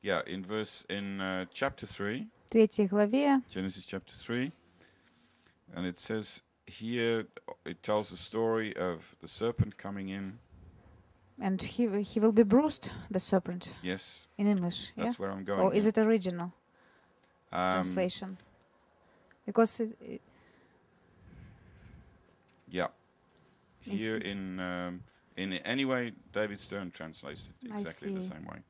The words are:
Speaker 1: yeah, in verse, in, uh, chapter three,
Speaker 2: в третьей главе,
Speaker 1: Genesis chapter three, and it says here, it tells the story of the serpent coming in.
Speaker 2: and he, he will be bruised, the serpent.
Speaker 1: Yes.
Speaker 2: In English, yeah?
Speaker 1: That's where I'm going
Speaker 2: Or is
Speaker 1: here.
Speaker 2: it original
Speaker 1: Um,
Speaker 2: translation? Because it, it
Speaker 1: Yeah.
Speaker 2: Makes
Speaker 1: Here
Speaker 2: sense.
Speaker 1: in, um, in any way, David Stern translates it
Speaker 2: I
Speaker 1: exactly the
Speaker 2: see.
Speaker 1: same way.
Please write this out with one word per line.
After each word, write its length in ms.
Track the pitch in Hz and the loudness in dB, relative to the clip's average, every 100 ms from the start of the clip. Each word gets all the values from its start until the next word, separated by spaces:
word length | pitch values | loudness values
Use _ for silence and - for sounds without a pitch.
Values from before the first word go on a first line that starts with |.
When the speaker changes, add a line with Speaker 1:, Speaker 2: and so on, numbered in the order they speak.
Speaker 1:
yeah, 200 | 104 87 - | 2 0 0
in 180 | 95 | -8
verse, 400 | 92 107 107 - - | -4 -4 -4 -8 -6
in, 320 | 98 101 98 | -6 -4 -4
uh, 260 | 95 92 90 | -2 -2 -6
chapter 340 | - 139 131 110 | -2 -2 -2 -12
three, 420 | - 101 120 220 _ _ | -4 -4 -4 -8 _ _
Speaker 2:
в 40 | |
третьей 360 | 226 220 - 202 | 4 6 4 2
главе, 560 | 202 208 254 285 277 247 | 4 2 4 4 4 2
Speaker 1:
Genesis 360 | - 95 92 | -4 -4 -4
chapter 300 | - 95 - | -8 -10 -10
three, 380 | - - 120 135 - _ _ - _ _ _ _ _ _ _ _ | -14 -4 -2 -2 -6 _ _ -20 _ _ _ _ _ _ _ _
and 120 | 87 90 | -6 -6
it 120 | 87 | -6
says 440 | - 110 107 - _ _ - | -4 -4 -4 -10 _ _ -20
here, 600 | - 113 120 117 113 107 - - - | -10 -4 0 2 2 -2 -12 -14 -12
it 180 | - 87 | -10 -10
tells 280 | - 107 104 | 0 0 0
the 60 | - | -6
story 580 | - 110 113 113 107 - | -4 0 2 2 0 -2
of 400 | 92 82 - - | -2 -2 -8 -16
the 80 | 82 | -12
serpent 480 | - 113 117 110 - | -2 -2 2 0 0
coming 320 | 101 98 95 | -10 -6 -6
in. 300 | 98 98 107 - - - - - - - _ _ - | -6 -8 -10 -20 -20 -20 -20 -20 -20 -20 _ _ -6
Speaker 2:
and 200 | 196 190 | -2 0
he, 400 | - - 240 202 | -2 2 2 2
he 160 | 202 - | 0 4
will 120 | 220 | 6
be 100 | 214 | 8
bruised, 480 | 220 233 302 - - - - | 8 8 6 0 -4 -6 -4
the 100 | 196 | 0
serpent. 520 | - 190 - 180 - - | 4 4 2 -6 -6 -6
Speaker 1:
Yes. 440 | 180 185 - - - - | -4 -4 -6 -12 -16 0
Speaker 2:
In 80 | 208 | 2
English, 440 | 202 175 175 - - | 4 2 -2 -6 -4
yeah? 80 | |
Speaker 1:
That's 140 | 226 240 | -2 -2
where 100 | 196 | -2
I'm 140 | 196 | -4
going 160 | 190 196 | -2 4
Speaker 2:
Or 120 | 190 | 6
is 100 | 202 | 6
Speaker 1:
here. 60 | 208 | 4
Speaker 2:
it 80 | 220 | 6
original 540 | 220 226 185 175 175 - _ _ - _ _ _ _ _ _ | 6 4 2 -4 -6 -10 _ _ -20 _ _ _ _ _ _
Speaker 1:
Um, 220 | - 90 | 0 4
Speaker 2:
translation? 640 | 92 92 180 180 - 190 185 - _ _ _ _ _ _ _ _ _ - | 4 2 2 0 0 -4 -12 -18 _ _ _ _ _ _ _ _ _ -2
Because 340 | 208 226 - | 4 6 4
it, 160 | 220 - | -4 -6
it 200 | - - _ - - _ _ _ _ _ _ - - - - - - - - - - - _ _ _ _ - | -14 -14 _ -20 -20 _ _ _ _ _ _ -20 -20 -20 -20 -20 -20 -20 -20 -20 -20 -20 _ _ _ _ -8
Speaker 1:
Yeah. 180 | 90 87 - _ _ _ _ _ _ _ _ - | -2 -2 -4 _ _ _ _ _ _ _ _ -6
Speaker 2:
Makes 180 | 202 | -2
Speaker 1:
Here 140 | 110 110 | 0 0
Speaker 2:
sense. 40 | - | -2
Speaker 1:
in, 340 | 101 95 92 | -4 -6 -4
um, 420 | 92 90 90 90 - _ _ - | -4 -2 -4 -6 -12 _ _ -6
in 160 | 95 90 | -4 -2
any 200 | 92 127 135 | -2 0 0
way, 260 | 127 120 - - | 0 -2 -8 -8
David 260 | 101 107 101 | -2 -2 -4
Stern 300 | - 98 92 | -8 -6 -8
translates 580 | - 80 80 71 73 - | -10 -12 -12 -12 -12 -14
it 240 | - 254 | -16 -10
Speaker 2:
I 80 | 214 | -8
Speaker 1:
exactly 340 | 202 - 202 | -6 -6 -6
the 80 | 190 | -6
Speaker 2:
see. 60 | 185 | -6
Speaker 1:
same 140 | - | -10
way. 180 | - - | -12 -14